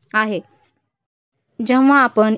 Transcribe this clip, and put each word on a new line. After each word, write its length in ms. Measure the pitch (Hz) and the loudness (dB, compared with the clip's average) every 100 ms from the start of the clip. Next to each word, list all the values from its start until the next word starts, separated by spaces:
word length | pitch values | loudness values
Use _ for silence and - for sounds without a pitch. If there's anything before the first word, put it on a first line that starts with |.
| _ | _
आहे. 260 | 214 214 180 - _ _ _ _ _ _ _ _ _ _ - | -6 -4 -6 -10 _ _ _ _ _ _ _ _ _ _ -10
जेव्हा 400 | 226 254 269 285 | -2 0 2 2
आपण 360 | 247 214 214 | 2 0 -2